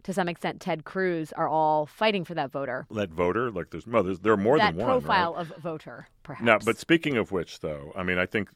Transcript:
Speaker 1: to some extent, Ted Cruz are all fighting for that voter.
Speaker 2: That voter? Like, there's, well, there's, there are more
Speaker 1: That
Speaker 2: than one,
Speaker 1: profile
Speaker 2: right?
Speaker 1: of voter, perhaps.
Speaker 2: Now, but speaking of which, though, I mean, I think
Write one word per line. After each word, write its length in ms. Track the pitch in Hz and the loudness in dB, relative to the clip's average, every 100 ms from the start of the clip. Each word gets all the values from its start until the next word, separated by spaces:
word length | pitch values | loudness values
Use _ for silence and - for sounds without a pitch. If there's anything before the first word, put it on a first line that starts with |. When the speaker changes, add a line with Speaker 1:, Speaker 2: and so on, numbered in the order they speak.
Speaker 1:
to 100 | - | -6
some 160 | 190 175 | -2 -2
extent, 320 | 170 175 - | -2 -6 -6
Ted 240 | 190 160 - | -4 -6 -4
Cruz 440 | 190 185 170 156 | -2 -2 -2 -6
are 120 | - 156 | -4 0
all 380 | 156 156 156 | 2 2 2
fighting 400 | 147 - 220 202 | 0 0 0 0
for 80 | 165 | -4
that 180 | 165 135 | -6 -4
voter. 360 | 139 135 127 - | -4 -6 -6 -6
Speaker 2:
That 200 | 107 98 | -4 -4
voter? 400 | 80 87 101 127 | 0 2 2 -2
Like, 180 | 92 78 | -4 -8
there's, 180 | 85 104 | -10 0
well, 160 | 117 | 2
there's, 180 | 90 90 | 2 0
there 120 | 107 | 2
are 40 | 107 | 4
more 180 | 104 151 | 6 4
Speaker 1:
That 180 | 208 | 4
Speaker 2:
than 120 | 123 247 | 2 0
one, 120 | 254 | 0
Speaker 1:
profile 320 | 233 196 170 | 2 2 2
Speaker 2:
right? 60 | 160 | -4
Speaker 1:
of 60 | 160 151 | -10 -10
voter, 500 | 170 156 - 117 - _ | -10 -10 -12 -18 -20 _
perhaps. 200 | - 135 117 | -16 0 4
Speaker 2:
Now, 100 | 107 | 4
but 200 | 107 110 | 4 0
speaking 400 | - 165 151 123 | 2 2 4 0
of 120 | 90 | 0
which, 300 | 92 78 - | -2 -4 -8
though, 320 | 80 73 73 | -8 -8 -10
I 80 | 95 | -6
mean, 140 | 90 90 | -2 0
I 80 | |
think 240 | 90 110 95 | 0 -2 -4